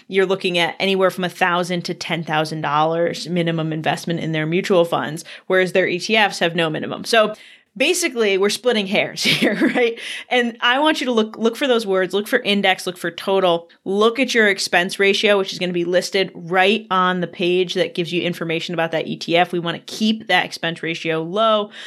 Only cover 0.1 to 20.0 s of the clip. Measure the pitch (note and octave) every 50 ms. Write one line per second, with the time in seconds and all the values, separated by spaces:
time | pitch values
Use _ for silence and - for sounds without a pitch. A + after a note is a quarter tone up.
0.1 | F#3+ G3 F#3+ F3+ F#3+ F#3 - F#3 F3 E3+ E3+ D#3+ - - F#3+ G3 F#3+ F#3+ F#3+ F3+
1.1 | F3+ F#3 F3+ E3+ - - F#3 F3+ F3 F3+ F3+ E3+ F3+ F3 E3+ - E3 - - -
2.1 | E3+ E3 D#3 E3+ D#3 D#3 D#3 D#3 D#3+ D#3 D3+ C#3+ D3 D3+ D#3 E3 E3 E3+ E3+ D#3+
3.1 | D#3 - - D3+ F3+ F3 E3 E3 E3 D#3+ D#3 D#3+ D#3 D#3+ D3+ C#3+ D#3+ - - F3
4.1 | E3+ - - D#3+ D#3+ D#3 D#3 D#3 E3+ F#3+ F#3 - G3 F3 E3+ E3+ D#3 C#3 B2 C3
5.1 | D3+ - - - - - - - F#3 F#3 F#3 F3 - F#3+ F3+ - E3+ E3+ - -
6.1 | G#3+ A3 G#3 F#3 - - F#3 E3+ E3 F3 E3 D#3+ D#3 - - B2 - - - -
7.1 | A#3 A3+ G#3+ G#3 G#3+ - - - - - _ _ _ G3 C4+ D#4+ F4+ F4 E4+ D#4+
8.1 | B3+ A#3 A3 G3+ G3 F#3 G3 G#3 G#3 - - B3 A3 G#3+ G3 F#3 G3+ E3 C#3 B2
9.1 | D#3+ - - - D#3+ - - A3+ A3 - E4 B3+ - C4 A#3+ A#3 A#3 - - -
10.1 | - - - - A#3+ B3 A#3+ A#3 A3+ - A#3+ A#3+ B3 C#4 D4+ D#4 D#4 D#4 C#4+ B3+
11.1 | A#3+ A3 A3 A3 - - A3 A#3 A3+ - D4+ C4 A#3+ A3+ G3+ G3 F#3+ F#3 F#3 F3+
12.1 | - G3+ G#3 - C#4+ - - G3 G3+ G3+ F#3+ F#3+ F#3 - - F#3 F3 - - E3+
13.1 | E3+ - - G3+ G3 F#3+ F#3+ F3+ E3+ E3+ E3+ - _ _ - F3+ F#3+ G3+ G#3+ A3+
14.1 | A3+ C4+ C4 B3+ - A#3 G#3+ G3+ F#3+ G3 - - - F3 F3+ F#3+ - - G3 G3
15.1 | G3 - - G#3 G#3 G3 F#3+ G3 F#3 E3+ F3+ F3+ F3+ F3 E3+ F3 F3+ F3+ F#3 -
16.1 | - G3 F#3 F#3 - F3 F3 E3 F#3 F#3 F#3 G3 A3 G#3+ A3 - F#3+ F#3 F#3 F3+
17.1 | F3+ F3+ F3 E3+ - - F3+ F3 F3+ F3+ F#3 F3+ - F#3 E3 - - F3+ E3+ D3+
18.1 | E3+ F3 - F3 F3 - E3+ E3 E3 E3 - - F3 E3 E3 E3 E3 D#3 - -
19.1 | D#3+ D#3 - - E3 E3+ F3+ F3 F#3 F3 E3 E3+ D#3+ - - - - -